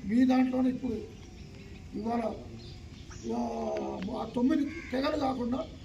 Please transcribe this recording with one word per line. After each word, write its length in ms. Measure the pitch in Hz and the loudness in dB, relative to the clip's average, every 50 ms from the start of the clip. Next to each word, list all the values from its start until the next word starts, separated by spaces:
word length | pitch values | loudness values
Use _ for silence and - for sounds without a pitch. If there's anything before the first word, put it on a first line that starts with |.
| - | 0
మీ 200 | 196 220 247 262 | 4 6 6 8
దాంట్లోనే 440 | 254 254 254 262 254 247 254 254 254 | 8 8 6 6 6 6 4 4 4
ఇప్పుడు 320 | 254 - - 240 220 220 208 - - - - - - - - - - - - - - - - - - | 2 2 -2 -2 -2 -2 -4 -8 -12 -16 -16 -16 -14 -14 -14 -14 -14 -14 -14 -14 -14 -14 -14 -8 -6
ఇవాళ, 360 | 202 214 226 240 233 226 - - - - - - - - - - - - - - - - - - - - 226 226 | -4 -2 0 0 0 0 -2 -4 -6 -10 -12 -12 -12 -12 -12 -14 -14 -14 -14 -14 -14 -14 -14 -12 -8 -6 -4 -2
ఆ, 80 | 120 233 - 226 113 220 214 214 214 208 208 208 196 190 214 240 214 | -2 -2 -2 -2 -4 -4 -2 -2 -2 -4 -4 -4 -4 -4 -4 -4 -4
ఆ 60 | 214 226 - | -6 -2 2
తొమ్మిది 300 | 247 240 277 320 285 277 | 4 4 6 6 4 2
తెగలు 520 | - - - - - 247 262 277 302 302 | 0 -2 -8 -8 -2 -2 0 2 2 2
కాకుండా 480 | 294 277 254 254 - 240 233 247 302 659 - - - | 2 2 0 0 0 0 0 0 -2 -2 -6 -8 -14